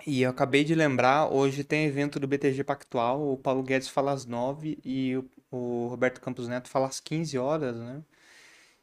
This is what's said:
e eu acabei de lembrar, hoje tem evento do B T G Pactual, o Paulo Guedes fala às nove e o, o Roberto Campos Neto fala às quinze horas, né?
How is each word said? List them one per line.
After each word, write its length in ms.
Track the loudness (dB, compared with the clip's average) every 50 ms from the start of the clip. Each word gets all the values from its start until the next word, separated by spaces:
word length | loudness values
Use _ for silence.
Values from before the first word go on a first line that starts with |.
| -6
e 160 | -2 2 2
eu 80 | 2 2
acabei 340 | 2 2 2 4 4 4 4
de 120 | 4 4
lembrar, 560 | 4 4 4 4 4 4 6 6 4 4 4
hoje 320 | 4 4 2 2 2 -2 -2
tem 220 | -2 0 0 2
evento 340 | 0 0 0 -2 -2 -2 -4
do 80 | -2 0
B 100 | 0 2
T 160 | 2 2 2
G 100 | 0 0
Pactual, 680 | -2 -4 -6 -6 -4 -2 0 2 2 2 0 0 -2
o 60 | -2 -2
Paulo 260 | 0 0 0 0 0
Guedes 240 | 0 0 -2 -2 -2
fala 240 | -2 0 0 0
às 140 | 0 -2 -4
nove 520 | -6 -4 -4 -4 -4 -4 -6 -6 -8 -8 -8 -8
e 320 | -6 -4 -2 -2 -2 -2
o, 100 | -4 -4 -8 _ _ -16 _
o 380 | -8 -6 -6 -4 -4 -4 -4 -4
Roberto 320 | -2 0 0 0 0 -2
Campos 280 | -8 -8 -8 -6 -6 -6
Neto 220 | -6 -6 -6 -4
fala 160 | 0 0 0
às 140 | 0 -2 -6
quinze 380 | -8 -6 -4 -4 -4 -2 -2 -2
horas, 400 | -2 0 -2 -2 -2 -4 -4 -6
né? 240 | -8 -10 -12 -14 -14 _ _ _ _ -20 -20 -20 -20 -20 -20 -20 _ _ _ _